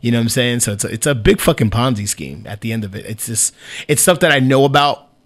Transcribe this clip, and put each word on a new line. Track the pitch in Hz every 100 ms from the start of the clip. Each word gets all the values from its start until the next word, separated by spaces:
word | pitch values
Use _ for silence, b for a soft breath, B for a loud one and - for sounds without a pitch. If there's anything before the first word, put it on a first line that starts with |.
You | 117
know | 117
what |
I'm | 117
saying? | 123 120 120
So | 113
it's | 101
a, | -
it's | 117 -
a |
big | 135 107 202
fucking | - 156 117
Ponzi | 107 127 113 101
scheme | - 71 71 -
at | 104
the | 113
end | 113
of | 104
it. | 98 -
It's | 110 -
just, | 117 - - B B B
it's | 151
stuff | - 175
that | 170
I | 143
know | 131 135
about | 139 139 143 - - _